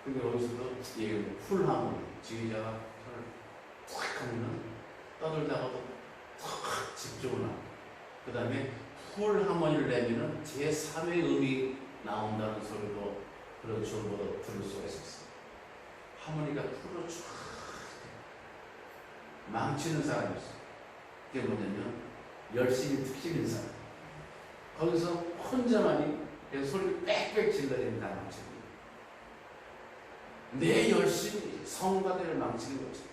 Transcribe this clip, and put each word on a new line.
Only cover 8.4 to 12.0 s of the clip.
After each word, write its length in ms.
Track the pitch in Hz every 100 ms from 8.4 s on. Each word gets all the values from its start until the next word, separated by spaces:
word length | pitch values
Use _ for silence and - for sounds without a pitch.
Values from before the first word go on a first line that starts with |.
| 110 139 139 117 - - -
풀 340 | 202 208 196 175
하모니를 420 | 170 156 151 127
내면은 540 | 120 117 117 151 151 -
제삼의 760 | 135 147 147 - 160 170 175
음이 540 | 147 139 135 131 131 - - -